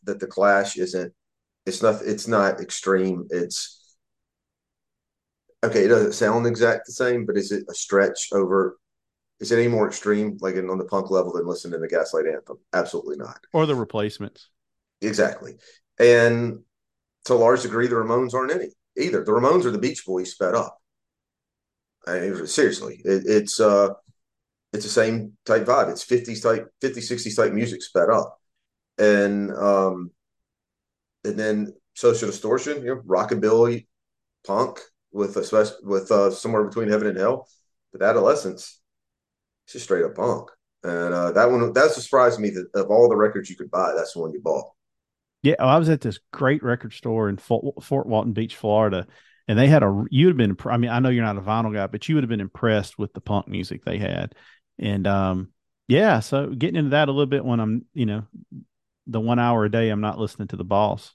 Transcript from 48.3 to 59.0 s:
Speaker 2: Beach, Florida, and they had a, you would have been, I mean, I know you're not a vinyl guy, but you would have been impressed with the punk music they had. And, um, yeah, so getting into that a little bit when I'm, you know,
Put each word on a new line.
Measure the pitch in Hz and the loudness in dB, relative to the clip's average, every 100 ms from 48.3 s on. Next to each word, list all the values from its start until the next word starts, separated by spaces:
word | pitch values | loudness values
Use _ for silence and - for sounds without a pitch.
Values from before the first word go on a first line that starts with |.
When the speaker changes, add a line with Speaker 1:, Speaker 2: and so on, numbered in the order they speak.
Speaker 2:
Beach, | 104 113 - | -4 -6 -6
Florida, | 110 104 107 92 85 _ _ _ - | 0 2 2 0 -6 _ _ _ -2
and | 110 | 4
they | 139 | 8
had | 156 | 8
a, | 104 98 - | 6 2 0
you | 127 175 | 4 4
would | 151 | 4
have | 107 95 | 0 0
been, | - | -2
I | 120 | -2
mean, | 120 | 0
I | 120 | 0
know | 131 | 2
you're | 123 | 2
not | 113 101 | 0 -4
a | |
vinyl | 95 113 110 | -2 -2 -2
guy, | 104 98 | -4 -6
but | 107 - | -6 -2
you | 156 | 0
would | |
have | 123 | 0
been | 113 | -4
impressed | 98 - 117 107 98 - | -6 -2 2 2 0 -8
with | 104 | -10
the | - | -10
punk | - 104 - | -4 -4 -4
music | 95 92 - | -8 -8 -10
they | - 87 | -8 -6
had. | 95 90 - _ _ _ _ - | -4 -6 -8 _ _ _ _ -8
And, | 107 101 95 | -4 -2 0
um, | 98 95 92 98 _ _ _ - | 0 0 -2 -6 _ _ _ 0
yeah, | 131 214 127 | 4 4 2
so | 107 139 143 | 0 -4 -4
getting | 131 151 170 | -4 -2 -2
into | 147 | 0
that | 147 147 | 2 2
a | |
little | 139 143 | 0 0
bit | 139 123 | 0 0
when | 117 | -2
I'm, | 110 113 - | 0 -4 -6
you | 160 113 | -6 -4
know, | 104 107 - - 135 - _ _ _ | -4 -10 -20 -20 -20 -20 _ _ _